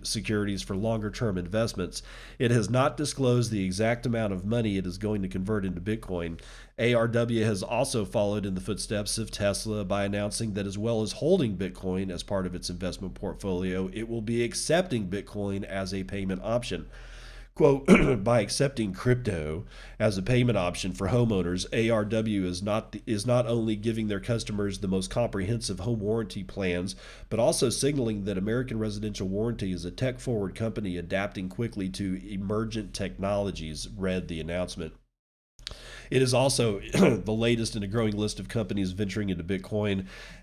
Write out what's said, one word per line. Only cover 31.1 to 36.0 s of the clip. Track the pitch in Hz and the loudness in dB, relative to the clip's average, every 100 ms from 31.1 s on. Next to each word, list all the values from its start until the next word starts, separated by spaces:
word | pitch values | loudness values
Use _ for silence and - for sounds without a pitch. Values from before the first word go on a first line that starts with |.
| 95 98 107 92 | -2 -2 -4 -6
quickly | - 117 104 95 | -2 -4 -2 -4
to | 92 98 92 92 | -2 -2 -2 -4
emergent | 98 98 107 113 110 95 - | -4 -2 -2 -2 -4 -6 -6
technologies," | 95 - 98 101 101 80 80 76 - 104 | -6 -2 0 0 0 -2 -6 -8 -10 -4
read | 95 92 82 | -2 0 -2
the | 82 | -6
announcement. | 78 87 90 - 80 - _ _ _ _ _ - - - - - | -4 -4 -4 -6 -10 -12 _ _ _ _ _ -14 -12 -12 -16 -14